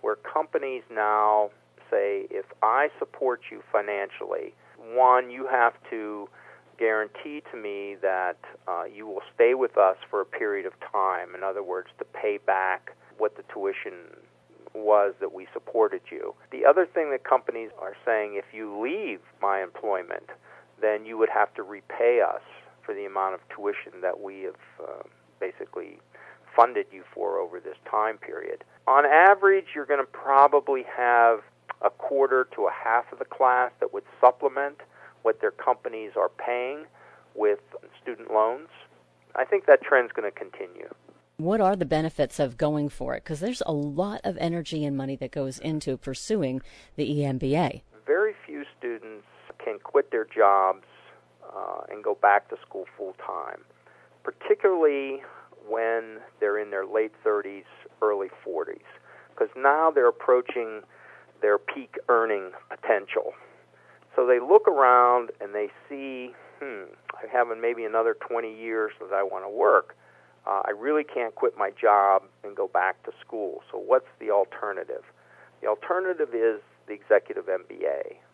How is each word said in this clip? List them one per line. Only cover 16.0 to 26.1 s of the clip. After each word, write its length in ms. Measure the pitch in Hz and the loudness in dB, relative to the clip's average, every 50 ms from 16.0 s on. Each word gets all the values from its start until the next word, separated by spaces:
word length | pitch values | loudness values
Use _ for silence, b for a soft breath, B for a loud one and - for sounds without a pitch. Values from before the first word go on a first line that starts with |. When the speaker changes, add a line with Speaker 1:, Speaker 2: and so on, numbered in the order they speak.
| _ - | _ -12
Speaker 1:
you. 240 | - 76 - - - _ _ _ | -14 -12 -12 -12 -12 _ _ _
The 160 | - 131 117 | -10 2 4
other 180 | - 147 185 180 | 4 6 6 4
thing 260 | 170 _ 180 160 151 139 | 0 _ -4 -2 -2 -4
that 100 | 127 _ | -6 _
companies 480 | - 139 127 - - 120 113 113 107 - - | 0 0 0 0 -2 -10 -8 -10 -12 -14 -14
are 160 | - 95 101 - - | -16 -16 -16 -10 -4
saying, 300 | - 113 110 107 104 104 | -2 -2 -2 -2 -4 -6
"If 180 | 101 - - - | -10 -10 -10 -14
you 240 | 107 110 107 101 104 110 | -14 -12 -12 -8 -8 -6
leave 380 | 127 165 208 220 160 107 90 _ _ _ _ | -6 -6 -6 -8 -8 -10 -12 _ _ _ _
my 220 | - 101 98 98 95 | -2 -2 -2 -2 -4
employment, 680 | 90 _ - - 110 98 92 90 87 87 - - - - _ B B B B B B _ _ | -6 _ -10 -6 -4 -4 -4 -4 -8 -12 -12 -12 -16 -20 _ B B B B B B _ _
then 260 | 104 107 107 107 110 | -2 0 0 0 -4
you 100 | 110 113 | -10 -2
would 140 | 110 110 110 | 0 0 2
have 240 | - 110 104 - _ | 2 2 0 0 _
to 80 | - 107 | -10 -12
repay 580 | 95 104 101 _ _ - - 113 120 120 120 | -12 -12 -16 _ _ -6 0 2 2 4 4
us 220 | 98 80 - - - - - - - - _ _ _ | 2 2 0 -6 -10 -16 -20 -20 -20 -20 _ _ _
for 100 | - 107 | -10 -8
the 120 | 101 101 | -8 -8
amount 300 | 98 98 98 95 95 95 | -8 -4 -4 -4 -4 -4
of 140 | 90 _ _ | -8 _ _
tuition 520 | - - 101 101 101 - - - 92 92 | -18 -8 -6 -6 -6 -6 -10 -16 -6 -2
that 200 | 90 92 90 - | -2 -2 -2 -4
we 220 | 101 98 98 95 95 | -8 -14 -12 -10 -12
have, 160 | 90 - - - - - - - | -12 -12 -12 -20 -20 -20 -16 -14
uh, 220 | - - - - - _ _ _ _ _ _ | -14 -14 -14 -16 -20 _ _ _ _ _ _
basically 640 | - 95 - - - - - - 85 87 85 85 _ _ | -8 -8 -8 -10 -14 -12 -10 -12 -12 -12 -16 -20 _ _